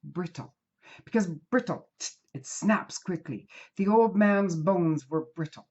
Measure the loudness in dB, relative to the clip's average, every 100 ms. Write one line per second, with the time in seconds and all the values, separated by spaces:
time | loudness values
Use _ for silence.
0 | -12 -8 -8 -10 -16 _ _ _ -20 -20
1 | -4 -2 -2 -6 _ -2 -2 -8 -10 _
2 | -14 -14 _ -16 -14 -4 0 0 -2 -12
3 | -6 -8 -6 -12 -12 -20 -20 -4 2 4
4 | 4 4 4 4 0 0 0 2 2 0
5 | -2 -6 -6 -8 -8 -8 -20